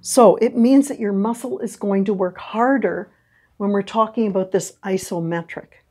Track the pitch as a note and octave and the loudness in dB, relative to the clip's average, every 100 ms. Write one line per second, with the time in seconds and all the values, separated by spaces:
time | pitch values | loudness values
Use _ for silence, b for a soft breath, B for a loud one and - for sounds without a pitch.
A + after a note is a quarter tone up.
0 | - - A3 - A3+ B3 A#3 C#4 C#4 C4 | 0 6 6 6 2 2 4 4 4 -4
1 | G#3 G3 G#3+ A#3 B3+ B3 A3 - G#3 G3 | -4 -2 -2 -4 -8 -8 -8 -6 -2 0
2 | G3 F#3+ F3+ F3+ - G#3+ B3 C4+ G3+ F3 | 0 -2 -4 -6 -10 -2 0 2 0 -4
3 | G3+ _ _ _ _ _ G3+ G3+ G3 A3+ | -10 _ _ _ _ _ -2 -2 -2 -2
4 | A3 A3 G#3+ F#3+ F#3+ F#3+ F3 _ G3 F#3+ | -2 0 -2 -2 0 -2 -4 _ -6 -6
5 | - F3+ E3 E3+ E3+ - - _ _ | -4 -6 -4 -6 -8 -14 -16 _ _